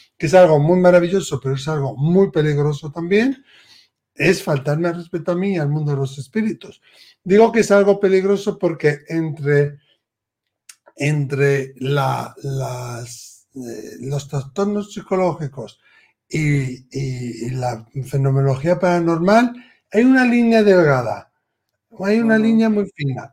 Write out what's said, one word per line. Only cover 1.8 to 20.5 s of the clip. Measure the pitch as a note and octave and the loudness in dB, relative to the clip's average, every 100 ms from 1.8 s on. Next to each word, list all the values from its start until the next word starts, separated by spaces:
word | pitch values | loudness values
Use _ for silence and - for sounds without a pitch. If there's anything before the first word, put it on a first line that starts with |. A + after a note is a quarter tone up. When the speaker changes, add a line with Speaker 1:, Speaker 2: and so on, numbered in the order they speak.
| C3+ A2+ | -6 -4
Speaker 1:
muy | D#3 F3+ G3 | 0 2 2
peligroso | D#3+ D3+ C#3+ D3 C#3+ D#3 | 0 -2 0 -2 -4 -10
también, | E3+ E3+ G3+ C4 C4 _ _ _ - _ _ _ | -10 -2 0 0 -4 _ _ _ -20 _ _ _
es | - D#3+ F3+ | -2 0 0
faltarme | - C#3+ C#3 D3+ F3 | 0 -4 -2 -2 -2
al | F3 | -4
respeto | E3 E3+ D#3 | -8 -8 -4
a | F3 | -4
mí | G3 | -2
y | F3+ | -2
al | C#3+ | -2
mundo | D3+ D3 | -2 -2
de | C#3 | -4
los | C3+ - | -4 -8
espíritus. | - A3 G#3+ - - - _ _ - _ | -8 -4 -4 -6 -14 -20 _ _ -20 _
Digo | F3 G3+ A3 | 2 4 6
que | A3+ | 4
es | G#3 | 2
algo | G3+ G3+ G3 | 4 4 2
peligroso | F#3+ F#3+ F#3+ G3 G3+ - | 2 2 0 -2 -2 -2
porque | F3 D#3 D3+ C#3+ - | -4 0 -2 -2 -6
entre, | E3 D#3+ D3 C#3+ D3 C#3+ C#3+ _ _ _ _ _ _ _ _ _ - _ - | -6 -4 -6 0 2 0 -4 _ _ _ _ _ _ _ _ _ -20 _ -6
entre | D3 D3+ C3+ C#3 C#3+ C#3 C3+ - | -2 -2 -4 0 0 0 -4 -8
la, | C3 C#3+ C3+ B2 A#2 - | -4 -2 -2 -4 -8 -12
las, | C#3 C3+ B2+ B2 B2 A#2+ B2 - - - _ | -10 -6 -6 -8 -10 -12 -14 -18 -20 -20 _
eh, | C3 A#2+ A2 - - | -16 -14 -14 -16 -14
los | C3+ C#3+ - | -8 -8 -6
trastornos | C#3+ C3 - G3+ G#3 G3+ | -8 -8 -4 -2 -2 -6
psicológicos | G3+ - F#3 F3+ - C#3+ - G#2+ - _ _ _ _ _ | -14 -4 -2 0 -2 -10 -10 -16 -18 _ _ _ _ _
y, | D#3 D3+ C#3+ B2+ B2 _ C3+ | -2 0 0 -2 -8 _ -8
y, | C3+ B2 B2 A2+ B2 | -8 -8 -10 -8 -8
y | |
la | C3 B2 A#2 - C#3 | -6 -6 -8 -12 -12
fenomenología | A#2+ C#3 C3+ C3+ C#3 C3+ E3 F3 | -6 -2 0 2 0 0 0 0
paranormal | F3+ F3 E3+ E3 F3+ A3 B3 - - _ _ | 2 2 0 0 4 4 2 -4 -20 _ _
hay | G#3+ | 2
una | B3+ C4 | 4 4
línea | B3 A#3+ A#3 | 4 2 4